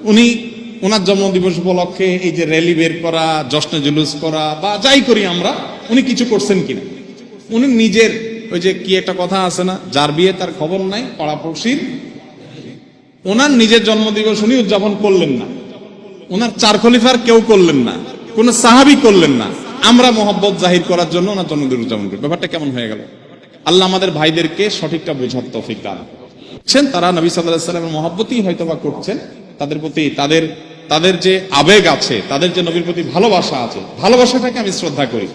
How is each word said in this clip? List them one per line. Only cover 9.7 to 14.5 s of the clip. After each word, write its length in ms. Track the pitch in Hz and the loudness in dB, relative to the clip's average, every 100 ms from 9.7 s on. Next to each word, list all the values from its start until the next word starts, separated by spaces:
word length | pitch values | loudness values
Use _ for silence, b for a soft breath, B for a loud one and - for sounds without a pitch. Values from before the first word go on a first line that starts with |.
| 185 - | -6 -4
যার 180 | 127 147 | 0 0
বিয়ে 200 | 151 185 | 2 2
তার 180 | 185 180 151 | 2 -6 -6
খবর 240 | 156 190 | -4 -4
নাই, 200 | 190 208 254 - | -4 -6 -8 -8
পাড়াপড়শির। 600 | 151 151 165 160 226 277 - - - - - - - - - - - _ _ _ | -6 -6 -8 -6 -4 -4 -4 -10 -14 -18 -20 -20 -20 -18 -18 -20 -20 _ _ _
ওনার 280 | 185 214 294 | -2 0 4
নিজের 300 | 262 220 226 | 4 6 4
জন্মদিবস 540 | 202 220 214 214 214 208 | 4 0 0 0 0 0
উনি 120 | 214 | 2